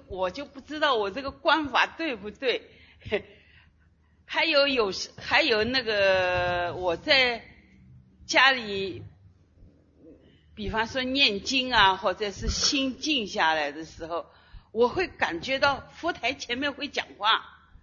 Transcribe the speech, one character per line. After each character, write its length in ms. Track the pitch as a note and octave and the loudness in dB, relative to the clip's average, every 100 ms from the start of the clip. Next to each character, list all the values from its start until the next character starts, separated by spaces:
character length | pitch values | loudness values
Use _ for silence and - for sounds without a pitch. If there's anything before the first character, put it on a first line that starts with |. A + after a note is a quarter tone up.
| - | -10
我 220 | F#3+ F#3 | -6 -4
就 160 | F#3 C#4+ | -6 -12
不 160 | C4+ | -16
知 180 | - D4+ | -14 -2
道 160 | D4 A#3+ | 0 0
我 140 | G3+ | -2
这 100 | G3+ | -6
个 100 | C#4 | -8
观 360 | - E4+ D4+ D4 | -4 0 0 2
法 160 | A3 F3+ | 2 2
对 280 | - E4 A#3 | 0 -6 -6
不 140 | G#3 | -10
对。 400 | G#3 C4 F#3+ - - - _ - | -6 -2 -2 -6 -20 -20 _ -4
<laughs> 140 | G3+ - - _ _ _ _ _ _ _ _ - | -4 -4 -18 _ _ _ _ _ _ _ _ -6
还 160 | D#4 | 0
有， 240 | D#4+ D4 C#4 | 2 4 4
有 240 | C4 G#3 | 2 0
时， 200 | F3+ - - | -4 -10 -12
还 260 | - B3 | 0 2
有 200 | D#4 A3 | 4 2
那 200 | A3 C4 | 2 0
个， 880 | A3 G#3 G3 F#3+ F3+ F3+ F3+ F3 F3 D#3 | 0 2 4 4 2 0 0 0 -2 -2
我 220 | F3+ E3+ | -2 -2
在 460 | A3+ C#4 B3+ A3+ - - - - - - - _ - | 2 4 4 0 -8 -20 -20 -20 -20 -20 -20 _ 0
家 260 | D#4 C4 | 4 6
里， 520 | C4 A3 G3 G3 C3+ G#2 - - _ _ _ - _ _ _ D#3+ - _ _ _ - | 4 -2 -4 -4 -8 -14 -20 -20 _ _ _ -20 _ _ _ -20 -20 _ _ _ -10
比 120 | G3+ | -4
方 200 | A3 A3+ | -2 -2
说 160 | C4 | -2
念 400 | B3+ C4+ C4+ G3 | -2 2 2 2
经 280 | - C4+ B3+ | -2 -2 2
啊， 240 | A#3 G3 F#3+ | 6 6 4
或 200 | G#3 F#3 | 0 -2
者 160 | G#3 | -4
是 160 | G3 A3 | -4 -4
心 500 | - - C#4+ C4+ A#3+ | 0 0 0 -2 -4
静 300 | C#4+ C#4+ G3 | -4 -2 -2
下 260 | F3 D#3+ | 2 2
来 180 | D#3+ D3 | 2 0
的 140 | C#3+ D#3+ | -6 -12
时 220 | - D#3+ | -12 -8
候， 180 | E3+ - _ _ - - | -8 -8 _ _ -20 -8
我 180 | G#3+ A#3+ | 0 2
会 180 | C#4+ F#4 | 2 -4
感 360 | - F3+ E3 | -2 -4 -4
觉 160 | G3 C4+ | -4 0
到 280 | - - - | 2 0 -6
佛 180 | - D#4+ | -8 -6
台 220 | F4+ A#3 | -4 -4
前 240 | C4+ - A#3+ | -6 -6 -4
面 160 | C#4+ | -4
会 140 | C#4 C#4+ | -6 -8
讲 180 | - - D3 | -6 -8 -4
话， 240 | G3+ G#3+ - - _ - | 0 0 -2 -20 _ -20